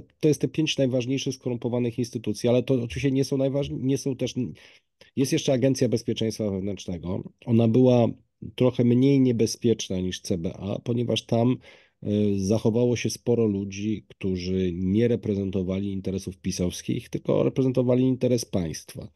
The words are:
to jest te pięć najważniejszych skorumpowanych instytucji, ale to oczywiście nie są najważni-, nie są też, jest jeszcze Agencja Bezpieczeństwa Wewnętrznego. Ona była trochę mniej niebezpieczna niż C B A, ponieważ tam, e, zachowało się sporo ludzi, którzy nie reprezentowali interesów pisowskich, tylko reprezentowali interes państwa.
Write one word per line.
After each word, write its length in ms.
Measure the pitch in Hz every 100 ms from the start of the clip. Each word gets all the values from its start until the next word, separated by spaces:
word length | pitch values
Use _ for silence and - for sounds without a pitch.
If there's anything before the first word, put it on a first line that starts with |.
| - _
to 80 | 156
jest 140 | 143
te 60 | 135
pięć 300 | - 156 -
najważniejszych 580 | 131 127 123 135 139 131
skorumpowanych 640 | 127 120 120 120 120 113
instytucji, 500 | 117 117 110 107 120
ale 140 | 123
to 200 | 117 131
oczywiście 280 | 117 - 139
nie 120 | 135
są 140 | 135 139
najważni-, 420 | 135 135 143 151
nie 160 | 131 135
są 180 | 139 120
też, 180 | 127 - 104 - - - _ _ _ -
jest 180 | 135
jeszcze 200 | 156 -
Agencja 360 | 135 135 131 123
Bezpieczeństwa 600 | 117 - 110 113 - 107
Wewnętrznego. 720 | 98 95 95 - 87 80 98 - _ -
Ona 220 | 113 113
była 400 | 120 127 123 113 - _ _ - -
trochę 280 | 123 120
mniej 360 | 123 120 135 139
niebezpieczna 800 | 131 117 113 - 117 107 - 92
niż 240 | 92 90
C 160 | - 92
B 160 | 87
A, 260 | - 95 -
ponieważ 460 | - 120 117 110 -
tam, 320 | 113 120 123 - - _ _
e, 40 | 104 104 104 101
zachowało 580 | 95 110 120 110 123 117
się 140 | 117
sporo 360 | - - 120 113
ludzi, 600 | 98 101 98 107 104 -
którzy 640 | - 98 92 90 92 92
nie 340 | 85 92 101 117
reprezentowali 840 | 117 107 98 98 95 90 95 101
interesów 460 | 95 95 95 92 90
pisowskich, 720 | 95 - 87 - - 123 -
tylko 340 | - - 101
reprezentowali 600 | 135 127 131 127 123 123
interes 420 | 131 127 127 123 -
państwa. 640 | 101 82 - - - -